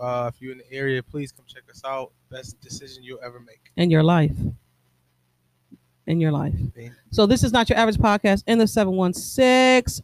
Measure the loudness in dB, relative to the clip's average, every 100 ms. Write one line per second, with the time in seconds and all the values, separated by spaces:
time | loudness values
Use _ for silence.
0 | -6 -6 -6 -10 -18 -18 -16 -8 -4 -4
1 | -6 -12 -12 _ _ -20 _ -16 -10 -10
2 | -12 _ _ -20 -18 -20 -20 -18 -18 -20
3 | -18 -16 -16 -20 -20 _ _ -2 2 4
4 | 4 2 0 -2 -6 -8 _ _ _ _
5 | _ _ _ _ _ _ _ -20 _ _
6 | -4 0 0 -2 -4 -4 -6 -10 -20 -20
7 | _ 0 2 4 4 2 2 2 2 2
8 | 2 2 2 0 2 2 2 2 0 0
9 | -2 -2 -8 2 4 6 6 4 2 -8